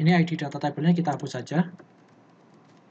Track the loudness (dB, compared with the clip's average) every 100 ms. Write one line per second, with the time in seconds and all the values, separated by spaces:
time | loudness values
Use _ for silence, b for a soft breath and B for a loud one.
0 | 2 4 2 -2 -6 -4 -4 0 2 2
1 | 2 -2 -6 -10 -4 -2 -2 -6 -20 _
2 | _ _ _ _ _ _ _ _ _